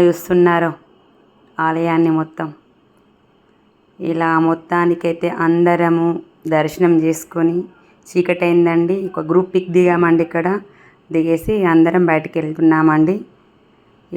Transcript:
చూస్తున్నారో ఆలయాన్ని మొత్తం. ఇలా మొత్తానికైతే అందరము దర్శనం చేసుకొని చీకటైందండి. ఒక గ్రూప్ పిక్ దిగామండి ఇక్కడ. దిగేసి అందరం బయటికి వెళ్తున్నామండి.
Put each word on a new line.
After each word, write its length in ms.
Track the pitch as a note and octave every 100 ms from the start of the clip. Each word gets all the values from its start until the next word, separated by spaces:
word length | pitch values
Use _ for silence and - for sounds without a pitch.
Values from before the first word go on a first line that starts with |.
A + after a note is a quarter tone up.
| F3
చూస్తున్నారో 640 | E3+ - F3+ F3 E3+ E3 D3+ _ _ _ _ _ _ _ - D#3+
ఆలయాన్ని 460 | D#3+ E3+ E3 E3 D#3+
మొత్తం. 300 | D#3 - D#3+ D3+ _ _ _ _ _ _ _ _ _ _ _ _ _ - E3+
ఇలా 180 | E3 E3 D#3+ E3
మొత్తానికైతే 800 | E3 - F3 F3 E3+ E3+ E3+ E3+ - E3
అందరము 600 | E3+ F3 F3 E3+ E3+ E3+ E3+ - _ D#3+ D#3
దర్శనం 380 | D3+ D#3 F3 E3 D#3+
చేసుకొని 500 | D#3+ - E3+ E3 F3 F#3 - _ _ -
చీకటైందండి. 840 | F3+ F3 F3 F3 E3+ E3+ E3+ E3+ G3 F#3+
ఒక 100 | E3 D#3
గ్రూప్ 200 | F3 F#3
పిక్ 180 | F#3 F#3 F3
దిగామండి 460 | F3+ F3 F3 E3 E3
ఇక్కడ. 200 | E3+ E3+ G3+ G3+ _ - _ - E3
దిగేసి 380 | D#3+ E3 E3+ G#3+ F#3
అందరం 300 | E3 E3 F3+ F3
బయటికి 240 | D#3 D#3 E3
వెళ్తున్నామండి. 760 | D#3 D#3+ D#3+ D#3+ D#3+ D#3 D#3 G3+ B3 _ _ _ _ _ _ _ _